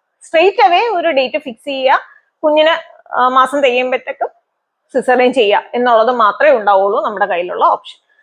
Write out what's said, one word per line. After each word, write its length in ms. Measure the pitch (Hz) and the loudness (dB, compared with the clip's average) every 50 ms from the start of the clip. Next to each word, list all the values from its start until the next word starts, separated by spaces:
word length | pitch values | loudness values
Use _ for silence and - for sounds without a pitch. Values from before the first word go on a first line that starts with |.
| _ _ _ _ - | _ _ _ _ -10
സ്ട്രെയിറ്റ് 400 | - - 320 349 392 370 480 415 | -4 0 2 2 2 2 2 2
അവേ 180 | 359 349 370 | 2 2 2
ഒരു 280 | 466 480 415 349 330 330 | 0 0 -2 -2 -2 -2
ഡേറ്റ് 300 | 302 269 262 247 - 302 | -2 -2 -2 -2 -4 -8
ഫിക്സ് 300 | - 277 226 - _ 294 | -10 -10 -16 -12 _ -10
ചെയ്യുക, 320 | 269 269 254 247 320 381 - - _ _ _ _ _ _ - | -6 -2 0 0 0 0 -2 -6 _ _ _ _ _ _ -2
കുഞ്ഞിന്, 600 | 302 302 311 311 320 330 320 - - - - _ - - | 0 2 2 2 2 0 -2 -4 -12 -20 -20 _ -10 -4
ആ, 140 | - 247 254 | -2 -2 0
മാസം 340 | 254 262 262 262 277 294 277 | 2 0 0 0 0 -2 0
തികയുമ്പോഴത്തേക്കും 680 | 254 240 247 254 254 254 247 - 285 277 - - - - _ _ _ _ _ _ _ _ _ _ _ - | 0 0 -2 -2 -2 -4 -6 -6 -8 -10 -8 -8 -10 -10 _ _ _ _ _ _ _ _ _ _ _ -6
സിസേറിയൻ 380 | 262 - 254 247 254 247 254 262 | -4 0 0 2 2 2 2 2
ചെയ്യുക 300 | 269 220 202 202 - - - - | 2 2 2 0 0 -2 -4 -6
എന്നുള്ളത് 360 | 240 247 247 233 220 220 240 | -4 0 2 2 2 2 2
മാത്രമേ 400 | 254 240 220 202 - - 277 302 | 0 2 2 0 2 2 2 2
ഉണ്ടാവുള്ളൂ 520 | 277 226 202 202 202 190 196 202 208 277 320 | 2 2 2 2 2 2 2 0 -2 -2 -4
നമ്മുടെ 240 | 247 214 190 202 | -4 -4 -4 -4
കയ്യിലുള്ള 380 | 190 190 175 180 175 170 180 262 | -2 -2 -4 -4 -6 -4 -2 0
ഓപ്ഷൻ. 340 | 339 - - - - - _ _ _ _ _ | 0 0 -2 -6 -12 -20 _ _ _ _ _